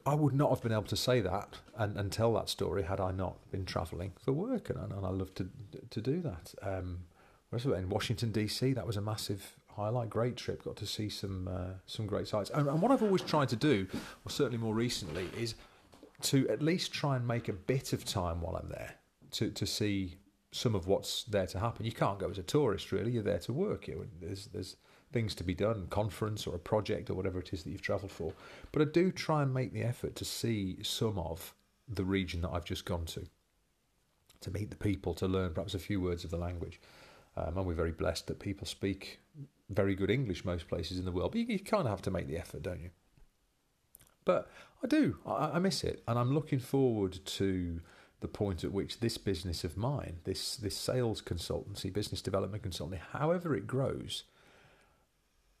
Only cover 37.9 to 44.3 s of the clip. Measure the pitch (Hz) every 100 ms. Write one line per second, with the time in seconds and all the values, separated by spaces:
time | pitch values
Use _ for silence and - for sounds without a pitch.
37.9 | 82 85 82 - 80 101 95 95 - 98
38.9 | 95 - - _ 151 139 _ - 101 98
39.9 | 95 95 123 120 87 92 90 - 87 85
40.9 | 90 92 87 87 226 233 196 - 214 127
41.9 | 101 - 92 69 80 - - 92 87 85
42.9 | - _ _ - _ _ _ _ _ _
43.9 | - - _ -